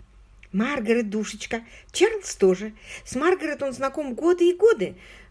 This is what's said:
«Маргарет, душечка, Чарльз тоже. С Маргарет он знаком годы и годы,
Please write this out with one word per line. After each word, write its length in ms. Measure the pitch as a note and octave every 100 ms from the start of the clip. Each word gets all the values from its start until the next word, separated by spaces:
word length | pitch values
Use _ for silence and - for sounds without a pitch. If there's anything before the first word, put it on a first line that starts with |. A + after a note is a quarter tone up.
| - - - - -
«Маргарет, 600 | F#3+ B3 C#4+ G#3+ A#3 G#3+
душечка, 520 | G#3+ G#3 G#3+ - A#3 A#3 - -
Чарльз 420 | - G4+ A4 -
тоже. 380 | - F#3+ F#3 G#3+ G#3+ - -
С 100 | - B3+
Маргарет 460 | D#4+ F#4 D#4 C#4
он 100 | C#4
знаком 420 | B3 C4+ D4 C#4
годы 340 | A#3 D#4+ F4+ F4
и 60 | F4+
годы, 400 | A4+ E4 E3+ - - - -